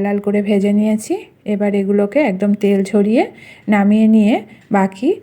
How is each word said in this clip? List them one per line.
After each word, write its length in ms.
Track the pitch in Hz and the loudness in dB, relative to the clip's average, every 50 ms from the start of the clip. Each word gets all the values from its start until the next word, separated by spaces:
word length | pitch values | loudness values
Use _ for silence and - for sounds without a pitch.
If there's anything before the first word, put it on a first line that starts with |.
| 196 | -2
লাল 140 | 202 202 202 | -2 -4 -4
করে 200 | 202 208 202 202 | -2 -2 -2 -2
ভেজে 300 | 202 202 208 196 202 202 208 | 0 0 0 0 0 0 0
নিয়েছি। 400 | 208 214 214 220 214 - - 349 427 - - _ _ - | 0 0 0 -2 -2 -4 -6 -8 -8 -8 -14 _ _ -8
এবার 260 | - 208 196 208 202 196 | -6 -4 -2 -2 -2 -2
এগুলোকে 440 | 202 196 196 202 202 202 202 202 285 302 | -2 -2 0 0 0 -2 0 0 0 0
একদম 260 | 220 190 185 208 202 202 | 0 -2 -2 -2 -2 0
তেল 260 | - - 202 202 196 196 | 0 0 0 0 0 0
ঝরিয়ে 400 | 190 - 208 202 208 226 277 403 466 - - - - - - _ | 0 0 0 0 2 0 0 0 -2 -6 -16 -20 -20 -20 -10 _
নামিয়ে 400 | 202 214 202 196 202 214 220 220 | 0 0 2 2 2 2 2 4
নিয়ে 280 | 220 220 220 208 208 277 403 - - - - _ - | 4 4 4 4 2 0 -2 -4 -10 -20 -20 _ -2
বাকি 380 | 208 196 190 190 - - 247 311 392 - | 0 0 0 -2 -4 -4 -4 -4 -4 -4